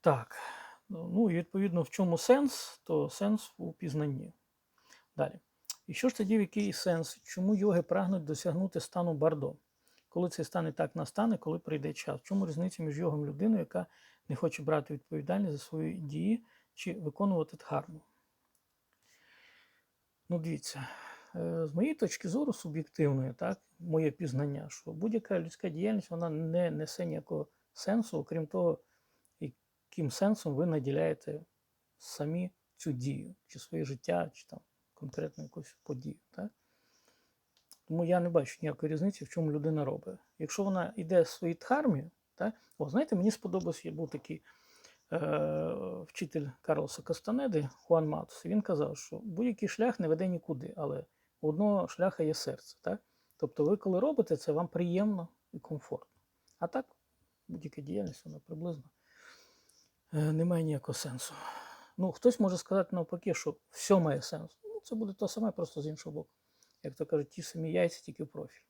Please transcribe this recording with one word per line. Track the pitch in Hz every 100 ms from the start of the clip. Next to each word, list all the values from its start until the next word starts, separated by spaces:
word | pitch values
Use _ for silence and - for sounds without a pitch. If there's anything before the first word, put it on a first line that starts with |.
Так, | 170 131 117 - - - - - _
ну, | 170 175 185 220
і |
відповідно, | 170 170 196 196 170
в | 156
чому | - 180 165
сенс, | - 262 285 - - -
то | - 156 143
сенс | - 202 214 - -
у | 175
пізнанні. | - 170 147 151 131 - _ _ _ _ _ _ - _ -
Далі. | 143 - _ _ - - -
І |
що | - 254
ж | 240
тоді, | 202 220
в |
який | 196 208 202
сенс? | 185 185 165 160 -
Чому | - - 185 214
йоги | 208 175
прагнуть | - 185 185 190
досягнути | 147 147 175 160 190 160
стану | - 180 175
бардо? | 151 156 151 139 - _ _ _ _ _
Коли | 175 180
цей | - 156
стан | 180 160
і |
так | - 151 160
настане, | 127 - 226 202
коли | 156 170
прийде | - 156 151
час? | 143 - 139
В |
чому | - 196 180
різниця | 151 180 -
між | 160 147
йогом | 170 147 147
людиною, | 143 214 214
яка | 160 180 175 _ - _ -
не | 143
хоче | 165 -
брати | 151 156 139
відповідальність | 147 _ 156 143 190 190
за | 143
свої | - 160 160
дії | 185 147 147 185 226 - _ _
чи | - 185
виконувати | 175 151 - 202 175 156 160
дхарму? | - 143 143 156 _ _ _ _ _ _ _ _ _ _ _ _ _ - - - _ _ _ _ _ _ _
Ну, | 170
дивіться, | 160 147 - 139 127 - - - - 175
е, | 170 165 160
з | 160
моєї | 262 311
точки | 185 - 175
зору | 214 294
суб'єктивної, | - 170 151 156 - 147 135 131
так, | 123 175 190 _ _
моє | 170 160 156
пізнання, | - 160 127 143 143 151
що | - -
будь-яка | 160 214 220 220 185
людська | 165 - 185
діяльність, | 156 202 208 -
вона | 170 170
не | 156 165 170 175
несе | 151 151 - 175
ніякого | 156 - 156 151 _ _
сенсу, | - - 220 220 160
окрім | 139 165 156
того, | 185 170 156 _ _ _ _ _ _
яким | 147 - _ _ _ - 147
сенсом | - 196 214 160 139
ви | 175
наділяєте | 156 131 139 160 151 - 151 - _ _ _ _ _
самі | - - 147 170 180 _ _ _
цю | 160
дію, | 127 131 98 101 185 _
чи | 151
своє | - 165 139
життя, | 135 - 175 156
чи | - -
там | 127 _ _ _
конкретну | _ 147 - 156 -
якусь | 147 - 143 _
подію, | - 131 131 - _
так? | - 202 _ _ _ _ _ _ _ _ _ _ _ _ - _
Тому | 165 170
я | 180
не | 175
бачу | 165 135 -
ніякої | 156 147 156
різниці, | 156 190 - 139
в |
чому | - 156
людина | 147 151 156 135
робить. | - - 95 _ _
Якщо | 156 -
вона | 196 190 170 -
йде | 165 180
в | 165
своїй | - 170
дхармі, | 165 - 277 294 143 160 _ _ _
так? | 202 - _ -
О, | 160
знаєте, | 185 - 190
мені | 202
сподобався, | - 190 185 170 160 165
був | 156 156
такий, | 147 - 156 - - _ - - _ _
е, | 165 156 151 151 156 160 170 185 180 165
вчитель | - 165 160 143 -
Карлоса | - 151 - -
Кастанеди, | - 165 - 240 277 165 135
Хуан | - - 165 156
Матус, | 156 - - 170
і |
він | 208
казав, | 208 156 147 -
що | - 165
будь-який | 226 170 240 214 202
шлях | - 240 -
не | 165
веде | 160 190
нікуди, | 175 - 139 175 -
але | 147 143 151 _ _ _
у | 156
одного | 151 208 202 175
шляха | - 185 -
є | 156
серце, | 156 - - - -
так? | - 208 _ _ _ _
Тобто | 143 -
ви, | 151 208
коли | 196 185
робите | 277 285 - 156
це, | -
вам | 151 180
приємно | 170 175 180 214 196 170 _ _
і | -
комфортно. | - 147 - - - _ _ _ _ _
А | 170
так, | 262 - _ _ _ _ _ -
будь-яка | 165 151 -
діяльність, | 139 190 185 135 -
вона | 151
приблизно, | - 156 170 156 - _ _ _ - - - _ _ _ _ _ _
е, | 151 151
не | 160 170
має | 170
ніякого | 160 143 -
сенсу. | 131 147 127 - - - - - - - -
Ну, | 180
хтось | - 247 247
може | 196 180
сказати | - 196 180 180
навпаки, | 165 170 -
що | 160 - - _
все | - - 196
має | 160 135
сенс. | - 156 - _
Ну, | 427 440
це | - 220
буде | 208
те | 190 208
саме, | - 214
просто | - 165 -
з | 151
іншого | 156 160
боку. | 151 160 _ _ _ _ _
Як | 151 131
то | 151
кажуть, | 151 147
ті | -
самі | - 165 160
яйця, | 175 170 -
тільки | - -
в | 156
профіль. | - - -